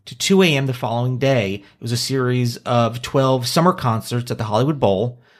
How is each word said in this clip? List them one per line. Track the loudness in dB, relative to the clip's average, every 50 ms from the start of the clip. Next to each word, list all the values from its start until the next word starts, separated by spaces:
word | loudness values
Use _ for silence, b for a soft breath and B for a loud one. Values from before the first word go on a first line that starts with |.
| b
to | -18 -10 -6
two | 0 2 4 6
A | 6 4 4
M | 2 0
the | -2 -4
following | -4 -4 -4 -2 -2 -2 -2 -2 0
day. | 0 2 2 2 0 -2 -4
It | -6 -10 -18 _ -12
was | -6 -4
a | -4
series | -4 -2 -2 -2 -2 0 0 0 0 0 -2 -2 -4
of | -4 -2 0 2 2 0 -2 -6
twelve | -10 -2 0 2 2 2 2 0 0
summer | -2 0 2 2 2
concerts | 2 0 -2 -2 -2 -2 -4 -4 -6 -6 -4 -4
at | -6
the | -6 -4
Hollywood | -2 0 2 2 2 0 2
Bowl, | 2 2 2 2 0 -4 -6 b b b b